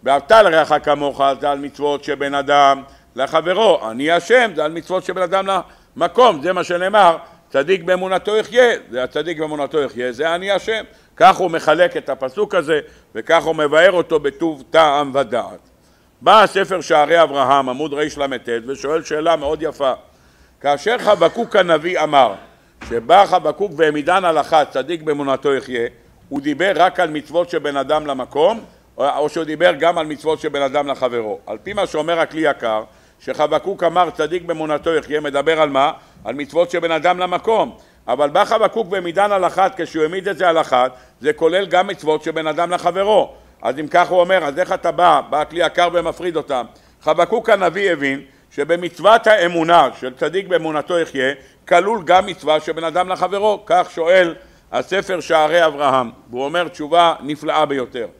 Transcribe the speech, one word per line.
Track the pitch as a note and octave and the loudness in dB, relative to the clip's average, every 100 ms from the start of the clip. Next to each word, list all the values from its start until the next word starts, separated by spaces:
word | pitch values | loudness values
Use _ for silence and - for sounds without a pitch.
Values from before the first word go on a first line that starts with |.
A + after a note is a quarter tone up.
"ואהבת | A#2+ C#3 C#3 | 2 0 6
לרעך | A3 G3+ D#3+ D3 D3+ | 6 6 4 2 0
כמוך" | D3+ C#3+ C#3+ C3 C#3 C3+ | 0 0 -2 0 0 0
זה | C#3+ | -4
על | C#3+ | -4
מצוות | C#3 - D3 C#3+ | -8 -6 -4 -4
שבין | D3+ C3+ C#3 | -4 -4 -2
אדם | C#3+ C#3 C#3+ C#3 C3+ B2 _ _ A#2+ | -4 2 4 6 4 -4 _ _ -6
לחברו, | C#3 D#3+ D#3+ F#3 A3 D#3+ A2 | -2 -2 0 2 4 2 0
"אני | A2+ D3 | -4 0
השם" | E3+ - B3 A#3 | 0 2 2 2
זה | D#3 | -2
על | D3+ | -4
מצוות | E3 - F3+ | -6 -6 -6
שבין | F3+ F#3 | -4 -4
אדם | F3+ F#3+ G3 F#3+ - - _ - | -2 -2 0 -4 -4 -20 _ -4
למקום. | E3+ - B3 D#3+ | -2 4 4 4
זה | D3+ | -2
מה | F#3 | -4
שנאמר, | E3 F3 F#3 G#3 F#3 D#3+ - _ _ | -2 -2 0 4 4 4 -6 _ _
"צדיק | C3+ D3 F#3+ | -2 0 -2
באמונתו | E3 F3+ F#3 F#3 F#3+ G#3+ | 0 -2 -2 -4 -2 -2
יחיה", | G#3 A3+ B3 F#3+ - | 0 4 4 2 -6
זה | A#2 | -6
"הצדיק | B2+ D#3 D#3 D#3 | -4 -4 -6 -6
באמונתו | D#3 D3+ C#3 D#3 | -6 -6 -4 -2
יחיה", | C3 A#2 B2 | -2 -4 -6
זה | A#2 D#3+ | -2 -2
"אני | E3+ G3 | -2 -2
השם". | F#3+ - A3 - _ _ - | -4 -2 -6 -8 _ _ 4
כך | F3 F3+ | 6 6
הוא | F3+ | 0
מחלק | D#3+ D3 D#3 F3 E3+ | 0 0 2 2 0
את | D3 | -6
הפסוק | C3+ C3 F#3+ G#3 | -6 -6 -4 -2
הזה, | F#3+ D3 D3+ - _ _ | -2 0 -2 -4 _ _
וכך | G#2 - E3 | -14 0 0
הוא | D#3+ | 2
מבאר | D#3 D3+ D3+ F3+ | -2 2 4 4
אותו | F#3 D#3+ D#3+ | 2 0 -2
בטוב | C#3+ - E3 D3 B2 | -2 -4 -6 -6 -2
טעם | D#3+ D#3+ C#3+ C#3+ | 2 4 2 0
ודעת. | C3 B2 A#2 G2 F#2 _ _ _ _ _ _ | -2 -2 -4 -6 -14 _ _ _ _ _ _
בא | C#3+ G#3+ | 4 6
הספר | F#3+ - G3 F#3 | 6 2 -2 -4
שערי | C#3+ D#3 D3 E3+ | 0 2 4 4
אברהם, | D#3+ C#3 C3 C#3 B2+ | 4 2 2 2 2
עמוד | B2+ D3+ | -4 -6
רלט, | C#3+ D3+ C#3+ C#3 B2+ A#2+ A#2 A#2 | -4 -6 -4 -6 -6 -6 -6 -6
ושואל | C#3 C#3 D#3+ | -8 -4 -4
שאלה | - D3+ E3 D#3+ | -4 -4 0 0
מאוד | C#3+ D#3 | -2 -4
יפה. | D#3 - C3+ A#2+ _ _ _ _ _ _ | -6 -2 -4 -4 _ _ _ _ _ _
"כאשר | C#3 C#3+ G#3 A#3+ | -2 -2 0 -2
חבקוק | G3+ G3 E3 G#3+ A3+ G#3 | 2 4 2 0 -2 0
הנביא | F3+ D#3+ D#3+ F3 | 2 2 0 -2
אמר, | D#3 D3 A#2+ G2 - _ _ _ - | 2 4 4 0 -14 _ _ _ -8
שבא | A#2 A#2 F3+ G3 | -6 4 6 6
חבקוק | F3+ D#3 C#3+ G3+ D3+ | 2 0 -4 -6 0
והעמידן | D#3 D3+ C#3+ F#3 | 0 2 0 0
על | F3+ D#3+ | 2 0
אחת, | C3+ D#3+ C#3 | 2 2 2
צדיק | C3+ C3 E3+ | -4 -6 -6
באמונתו | D#3 C#3+ C#3 C3 D3 | -4 -4 -2 -2 0
יחיה, | C3+ A#2+ B2 A#2+ - _ _ _ | -2 -4 -6 -6 -8 _ _ _
הוא | C#3+ | -8
דיבר | C#3 C#3 F#3 F3 | -6 -2 -2 2
רק | F3+ F#3 | 2 2
על | F3 | -2
מצוות | D3+ - D#3 E3+ | -2 -4 -4 -2
שבין | E3 D3 C#3 | -4 -4 -4
אדם | C3 D3+ D3+ | -2 -2 -2
למקום, | C3 A#2+ C#3+ E3 A3+ - _ _ - | -8 -6 0 0 0 -10 _ _ -4
או, | C3+ C3+ | -2 0
או | D3 | -4
שהוא | E3+ | -4
דיבר | D#3 D3+ F3 D3+ | -8 0 0 2
גם | E3 E3+ | 0 0
על | D#3 | -6
מצוות | D3 D#3 D3+ | -6 -4 -4
שבין | D#3 C#3+ | -4 -4
אדם | C3+ C#3 C#3+ | -2 -2 -4
לחברו?" | C3 B2+ A#2+ A2 G2 - | -2 -2 -4 -6 -8 -10
על | G#2+ | -12
פי | - | -10
מה | G3+ F3+ | -6 -4
שאומר | D#3 D#3 E3+ | -4 -4 -2
הכלי | D3+ D#3 D#3 | -2 -2 -2
יקר, | C3+ A#2 G#2+ A#2 _ _ _ | -2 -2 -4 -6 _ _ _
שחבקוק | - C3 D3+ D3+ E3+ G3 | -12 -4 -2 -2 -4 -4
אמר, | E3+ E3+ F3 | -2 0 -2
"צדיק | - D3+ F3+ | -2 -4 -4
באמונתו | E3+ D#3+ D#3 D3 E3+ | -6 -8 -4 -4 -2
יחיה", | D#3+ A#2+ D3 | -2 -2 -6
מדבר | D3+ C#3 C#3+ D#3+ | -4 -2 0 0
על | D3+ | 0
מה? | C3+ D3 - _ _ | 2 0 -2 _ _
על | G#2 | -12
מצוות | C3+ C#3 D3 F3 | -10 -6 -2 -2
שבין | F3 E3 | -2 -2
אדם | D#3+ D#3 F3+ | -2 0 0
למקום. | F3+ F3 G#3+ A3 C#3+ G2 _ _ - | -2 -4 0 0 0 -6 _ _ -6
אבל | B2+ D3 | -2 0
בא | D#3+ | 0
חבקוק | G3+ A3+ G#3 A3 F#3+ | 0 0 0 -2 -4
והעמידן | G3 F3 E3+ G3+ | -4 -4 -2 0
על | G3+ | 0
אחת, | E3+ D3 F#3+ - | 0 0 -2 -2
כשהוא | D#3+ D#3+ | -8 -4
העמיד | D#3 F#3 F#3 | -4 -4 -6
את | F3 | -2
זה | F3+ | 0
על | E3 | 2
אחת, | C#3+ C3 C3 C3 _ _ | 0 0 0 -4 _ _
זה | C3+ | -4
כולל | D3+ E3 F3+ F#3+ | 0 0 0 0
גם | F3 G3 | 0 0
מצוות | F#3+ D3 D#3 | -4 -4 -2
שבין | E3 D#3+ D#3+ | -4 -6 -4
אדם | D3+ E3+ | -4 -4
לחברו. | F3 E3+ F3 G3+ G#3 C#3+ - _ _ | -2 -2 -2 2 2 0 -8 _ _
אז | A2+ C3 | -6 -6
אם | D3+ | -2
כך | F3 E3 | 0 2
הוא | F3+ | 2
אומר, | F3 F#3+ | 2 2
אז | D#3 C#3+ | 0 -4
איך | F3+ | -4
אתה | F#3 E3+ | -2 -4
בא, | D#3 F3 D3 A#2 | 2 4 4 0
בא | C#3+ | -4
הכלי | D3+ D#3+ D#3+ | -4 -2 -2
יקר | D#3+ F3 | 0 0
ומפריד | E3+ E3+ C#3+ F3 D#3+ | 0 -4 -6 -6 -6
אותם? | C3+ C3 A2+ _ _ _ | -4 -6 -6 _ _ _
חבקוק | D3+ D#3+ E3+ A3 - | -2 0 2 0 0
הנביא | G3+ F3+ E3+ G3 | 2 0 0 -2
הבין | E3 C#3 C#3 - _ _ | 0 -2 -4 -10 _ _
שבמצוות | - D3 E3+ F3 - D#3+ E3 A3 | -8 -2 -2 -2 0 4 4 4
האמונה | G#3+ F3 E3+ D#3+ F3 C3+ - | 4 2 0 4 4 4 0
של | B2+ | -12
"צדיק | B2+ D3+ F3 F#3 | -6 -4 -4 -2
באמונתו | F3 D#3+ D3+ C#3+ F3 | -2 -2 -6 -4 -4
יחיה", | D#3+ C#3 C3 C#3 - _ - | -2 -2 -4 -4 -14 _ 0
כלול | F3 F#3+ A3+ | 2 2 -4
גם | D#3 F3+ G3 | 2 2 2
מצווה | E3 C#3 D#3 | -8 -2 -2
שבין | D3+ D#3+ | -2 -6
אדם | E3 D#3+ F#3 | -4 -2 -4
לחברו. | F#3 F3+ G3 G#3+ G3 - | -2 -4 -2 -2 -2 0
כך | E3+ F3 | 0 0
שואל | - E3 F#3+ F3 D3+ - _ _ | -4 4 4 4 -2 -18 _ _
הספר | A#2+ B2+ F#3 - F3+ | -8 -4 -6 -4 -8
שערי | C#3+ D#3+ D3+ E3+ D#3+ | 0 2 4 4 2
אברהם, | C#3+ C#3+ C3 A#2+ G#2+ _ | 2 0 0 -2 -8 _
והוא | A#2+ | -8
אומר | C#3 E3 E3 | -4 -2 -4
תשובה | - D3 E3+ E3+ D#3+ | -8 2 4 4 2
נפלאה | C3 D3+ D3+ D3+ D3+ | -8 -8 -4 -2 0
ביותר. | - A#2+ B2+ G#2 | -2 -6 -8 -10